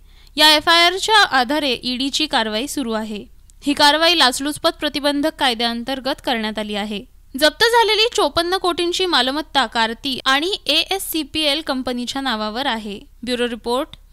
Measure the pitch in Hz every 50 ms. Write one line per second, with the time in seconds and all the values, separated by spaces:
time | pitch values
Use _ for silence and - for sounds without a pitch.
0 | - - - - - - - 294 302 311 302 302 - 349 339 339 339 349 370 381
1 | - - 440 415 403 - - 269 247 226 294 311 302 269 240 - - 247 254 240
2 | 269 277 - - 311 285 - 247 220 220 214 214 269 285 - 294 262 233 220 214
3 | 220 214 220 202 - - - - - - - - - 285 285 - 285 285 294 311
4 | 330 339 349 320 277 247 254 - 277 294 294 - - 330 330 - 311 294 - 294
5 | 262 285 285 285 285 311 311 - 302 262 233 220 240 233 233 233 233 240 269 262
6 | 233 262 311 - - 302 247 226 214 214 214 220 214 208 208 202 208 208 214 196
7 | - - - - - - - 254 302 302 294 - 440 466 466 466 453 392 427 403
8 | 440 480 - 440 359 285 - 339 339 349 370 392 370 359 339 359 349 339 349 330
9 | 381 359 320 262 247 262 269 311 320 - - 277 240 220 - 233 226 220 233 -
10 | - 277 254 - - 262 269 277 311 370 415 - - - 285 320 - - 370 392
11 | - - - 320 294 277 - 311 311 285 277 320 311 - 269 254 247 254 247 240
12 | 247 220 - 277 269 262 226 214 214 214 214 240 277 277 226 226 208 214 196 226
13 | - - - - - 233 247 240 240 233 240 214 - 233 240 262 311 - - -
14 | - -